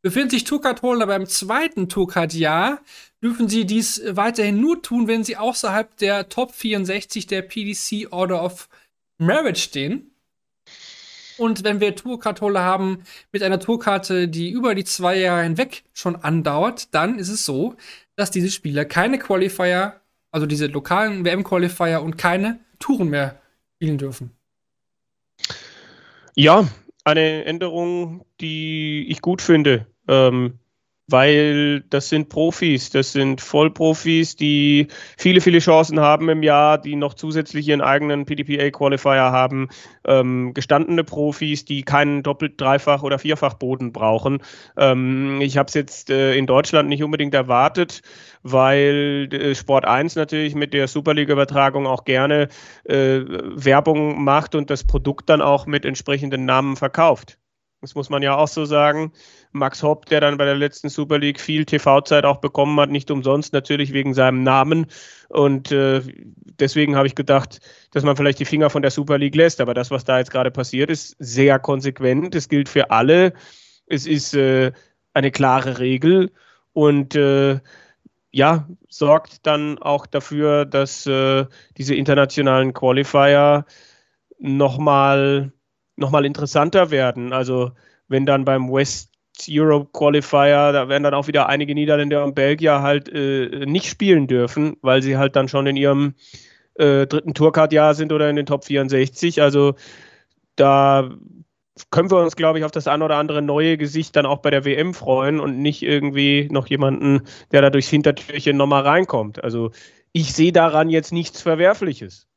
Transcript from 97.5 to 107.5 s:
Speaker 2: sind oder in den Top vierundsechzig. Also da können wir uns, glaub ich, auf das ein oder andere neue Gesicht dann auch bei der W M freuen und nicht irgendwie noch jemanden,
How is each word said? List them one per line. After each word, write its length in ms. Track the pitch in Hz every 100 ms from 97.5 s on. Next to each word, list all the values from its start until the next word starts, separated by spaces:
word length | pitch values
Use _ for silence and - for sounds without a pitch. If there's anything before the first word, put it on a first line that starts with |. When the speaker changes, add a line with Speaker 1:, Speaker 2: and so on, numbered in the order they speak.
| 156 156 151 151
Speaker 2:
sind 180 | 147 156
oder 160 | 151 151
in 80 | 147
den 80 |
Top 220 | 139 143 -
vierundsechzig. 720 | 139 135 135 131 - 170 160
Also 340 | 147 143 143 135 - - - _ _ _ _ -
da 540 | 139 139 139 139 131 - - - - _ _ _ -
können 200 | - 180
wir 80 | 185
uns, 180 | 170 -
glaub 200 | 160 160
ich, 80 |
auf 60 | 151
das 180 | 160 147
ein 140 | 147
oder 140 | 156 147
andere 260 | 151 151
neue 340 | 147 147 160 160
Gesicht 400 | 147 151 160 147
dann 80 |
auch 140 | 143 139
bei 120 | 147
der 140 | 139
W 100 | 139
M 200 | 139 170
freuen 460 | 180 101 131 139 156
und 180 | 147 131
nicht 240 | 147 147
irgendwie 640 | - 147 143 139 143 143 143
noch 160 | 139 127
jemanden, 560 | 139 139 135 143 139 - - -